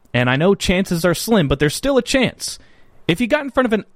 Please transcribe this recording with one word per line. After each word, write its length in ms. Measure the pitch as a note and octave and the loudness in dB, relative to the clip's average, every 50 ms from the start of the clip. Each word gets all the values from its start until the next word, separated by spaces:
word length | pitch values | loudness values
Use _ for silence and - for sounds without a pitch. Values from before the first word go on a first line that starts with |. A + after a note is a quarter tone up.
| _ _ - | _ _ -2
and 160 | A#2+ B2 B2+ | 0 0 2
I 60 | C3 | 2
know 180 | C#3 E3 G3 G3 | 2 2 2 2
chances 500 | - - - F#3 F#3 F#3+ - F3+ E3 E3+ | 2 0 0 0 0 0 -2 -2 0 0
are 100 | F3 E3 | 0 0
slim, 340 | - - A3 A#3 G3+ D3+ C#3+ | -2 -2 0 0 2 2 0
but 100 | C#3+ - | 0 0
there's 160 | D3 D3 - | 0 0 0
still 240 | - - C#4 C#4 B3 | -2 -2 0 0 0
a 40 | |
chance. 580 | - - - C4 A#3 - - - - - - - - - _ - - _ _ - - - | 0 0 0 0 0 -2 -4 -8 -12 -12 -14 -16 -20 -20 _ -20 -20 _ _ -6 -4 -4
If 100 | E3 - | -2 -2
he 80 | B3 | 0
got 160 | G3+ D4 D4+ | 0 -2 -2
in 80 | C#4 C4+ | -2 -2
front 160 | - C4 B3+ | -2 -2 0
of 60 | A3 | 0
an 120 | A3+ - - - _ | 0 -2 -4 -8 _